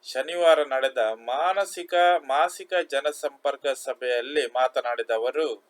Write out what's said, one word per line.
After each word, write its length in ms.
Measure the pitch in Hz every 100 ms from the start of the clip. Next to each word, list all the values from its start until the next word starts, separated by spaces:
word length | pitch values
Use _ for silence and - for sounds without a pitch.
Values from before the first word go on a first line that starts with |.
| -
ಶನಿವಾರ 520 | 127 139 175 170 151
ನಡೆದ 340 | 147 135 131 131
ಮಾನಸಿಕ, 960 | 110 113 117 135 170 190 190 - 175 175 175 175
ಮಾಸಿಕ 560 | 139 139 175 - 185
ಜನಸಂಪರ್ಕ 920 | 180 170 139 147 151 151 - 147 135 143
ಸಭೆಯಲ್ಲಿ 800 | 131 - 127 127 120 123 147 120
ಮಾತನಾಡಿದ 640 | 123 127 135 123 120 113
ಅವರು 540 | 113 120 139 156 110 _